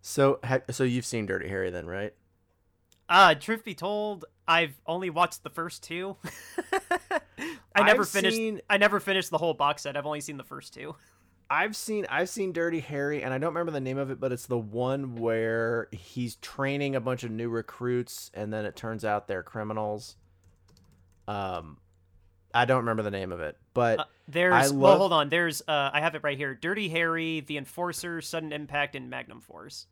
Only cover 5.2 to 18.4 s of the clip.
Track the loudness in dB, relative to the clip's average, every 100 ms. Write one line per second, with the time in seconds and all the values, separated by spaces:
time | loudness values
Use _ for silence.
5.2 | 2 0 -12 -8 -8 -8 -10 -8 -8 -10
6.2 | -14 -16 -10 -10 -4 -4 0 -4 -2 -6
7.2 | -6 -12 -10 -10 _ 4 6 6 4 2
8.2 | 2 2 -2 -4 0 4 6 4 2 0
9.2 | 2 0 0 2 0 0 -4 -4 -4 -6
10.2 | -6 -10 -12 -14 -16 -14 -14 -14 _ _
11.2 | _ _ _ 0 0 -2 -4 -4 -2 -2
12.2 | -2 -2 -4 0 0 -2 -4 -4 -2 -2
13.2 | -2 -2 -2 -2 -4 -4 -4 -4 -4 -4
14.2 | -4 -4 -4 -4 -4 -2 -2 -2 -4 -2
15.2 | 0 2 0 0 0 -2 -4 -12 -12 -6
16.2 | -6 -8 -14 -4 -2 0 0 0 -2 -4
17.2 | -4 -4 -2 -4 -6 -6 -2 0 -2 -10
18.2 | -14 -8